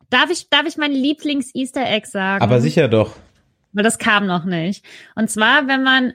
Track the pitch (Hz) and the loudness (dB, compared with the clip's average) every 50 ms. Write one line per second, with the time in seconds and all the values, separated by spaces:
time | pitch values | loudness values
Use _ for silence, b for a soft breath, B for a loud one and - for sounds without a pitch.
0 | _ - 254 254 302 294 349 - - - 285 277 285 330 - 311 302 294 277 269 | _ -2 2 2 2 2 -2 -6 -4 0 0 0 0 0 -4 -4 -4 -2 -2 -2
1 | 254 285 302 - - 302 294 285 254 - - 247 262 254 - 285 247 - 202 214 | 0 -2 -2 -2 -4 -4 -4 -4 -4 -6 -6 -8 -8 -6 -4 -4 -4 -2 -2 -4
2 | - - - 196 190 190 196 196 226 208 127 123 120 156 - 170 147 117 110 107 | -4 -6 -6 -4 -2 -2 0 0 2 2 2 2 2 2 2 2 2 4 4 2
3 | 104 - - - - _ _ _ _ _ _ _ _ _ - 202 202 226 226 - | 2 0 -4 -18 -20 _ _ _ _ _ _ _ _ _ -4 0 0 0 0 0
4 | - 233 214 208 202 190 175 175 156 190 180 165 160 185 202 - B B B B | 0 2 2 2 2 0 -2 -2 -2 -4 -4 -4 -4 -4 -6 -8 B B B B
5 | B B B - 220 220 - 214 214 226 269 302 277 262 269 262 269 262 262 262 | B B B -4 -4 -4 -2 0 2 4 4 2 2 2 0 0 2 2 2 2
6 | 254 240 - | 0 -2 -4